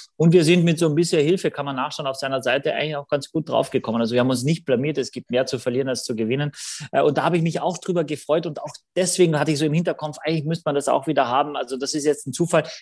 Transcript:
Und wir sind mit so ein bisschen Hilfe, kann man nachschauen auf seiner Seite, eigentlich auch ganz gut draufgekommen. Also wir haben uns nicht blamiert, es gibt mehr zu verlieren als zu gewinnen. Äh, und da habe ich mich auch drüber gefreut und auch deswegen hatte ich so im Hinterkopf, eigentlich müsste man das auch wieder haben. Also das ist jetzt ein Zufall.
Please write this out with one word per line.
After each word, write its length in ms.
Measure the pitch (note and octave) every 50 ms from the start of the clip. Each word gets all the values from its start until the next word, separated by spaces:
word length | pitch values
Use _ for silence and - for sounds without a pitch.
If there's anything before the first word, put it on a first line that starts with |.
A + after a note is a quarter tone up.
| - _ _
Und 160 | - D#3 E3+
wir 120 | D#3+ F#3 D#3+
sind 200 | D#3 F3 F3+ E3+
mit 140 | E3+ E3 D#3+
so 100 | E3+ D#3
ein 60 | D3
bisschen 260 | D#3+ F3 E3+ F#3+ D#3+
Hilfe, 280 | C#3+ D#3 F#3 F#3 - D#3
kann 140 | - - C#3
man 80 | C#3+ C3+
nachschauen 320 | B2+ C3+ D3 - - D3
auf 100 | C3+ C3+
seiner 240 | - C#3 C3+ C3+ C3
Seite, 320 | C3 B2 B2+ C#3 C#3 D#3
eigentlich 220 | - - C#3+ D#3 D3+
auch 140 | C#3+ D3 _
ganz 240 | D3 C#3+ C#3 -
gut 160 | - E3 D#3+ -
draufgekommen. 520 | B2+ A#2+ C#3 - - B2+ - - A2 A#2
Also 120 | A#2 A2 A#2+
wir 60 | B2
haben 100 | B2 C3
uns 140 | C3 B2 A#2+
nicht 200 | D3 E3 D#3 -
blamiert, 320 | - B2+ A#2+ C3+ D3+ D3+
es 140 | C#3+ B2 -
gibt 220 | - B2 - _
mehr 120 | A#2+ B2 C3
zu 140 | B2+ - A#2+
verlieren 300 | - B2+ A#2+ C3 C3+ C3+
als 160 | B2+ A#2 -
zu 100 | - A#2+
gewinnen. 380 | G#2+ A2+ A2 B2+ C#3+ D3 D3 - - - - - - D3 -
Äh, 100 | - C3+
und 160 | C#3+ D3 C#3 D3+
da 60 | D3
habe 120 | E3 E3+
ich 60 | F3
mich 180 | D#3+ E3+ D#3 C3+
auch 180 | C#3 F3 F3+ -
drüber 260 | - - F3 F3 D#3+
gefreut 420 | C#3+ D3+ C#3 - - D3+ F3 E3
und 160 | F3 C#3+ -
auch 80 | - D3+ - - _ _ _
deswegen 420 | F3 F#3 F3+ - - F3+ E3 D3+ C#3+
hatte 100 | D3 D#3+
ich 80 | D#3 C3+
so 60 | D#3
im 80 | D3+
Hinterkopf, 460 | D3 E3+ E3+ F3+ D3 - D#3 D#3 D3 -
eigentlich 220 | - D#3 E3 D#3+ C#3+
müsste 180 | D#3 E3 E3 -
man 100 | D#3 C#3+
das 100 | C#3+ C#3
auch 220 | C3+ B2+ C#3+ - D#3+
wieder 180 | D3 C#3+ C3
haben. 300 | A#2+ B2 C3+ D3 D3+ D3
Also 200 | C3+ C3+ B2+ C3+
das 180 | B2+ C#3 C3+ -
ist 100 | D3+ C#3
jetzt 240 | D3+ C#3+ - - C3+
ein 40 |
Zufall. 300 | B2 - E3+ E3 - D#3+ - - - -